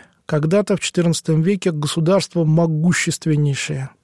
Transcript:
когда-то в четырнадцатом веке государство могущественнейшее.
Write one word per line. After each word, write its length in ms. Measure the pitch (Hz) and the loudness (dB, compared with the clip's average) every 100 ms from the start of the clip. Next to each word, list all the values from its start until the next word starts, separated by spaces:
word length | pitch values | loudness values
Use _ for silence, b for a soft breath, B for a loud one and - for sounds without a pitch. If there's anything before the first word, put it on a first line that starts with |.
| B _ - | B _ -4
когда-то 500 | 151 151 196 196 196 | -2 2 0 2 -2
в 60 | |
четырнадцатом 640 | - - 170 160 - 156 | -2 0 0 0 0 0
веке 280 | 165 202 185 | 2 0 -2
государство 720 | 156 139 - 160 190 - 170 | -2 -2 -2 2 2 0 0
могущественнейшее. 1500 | 160 160 170 156 165 - - - - 151 147 135 - 147 135 - | 2 2 2 0 0 0 -2 -4 -2 0 0 -2 -4 -8 -8 -14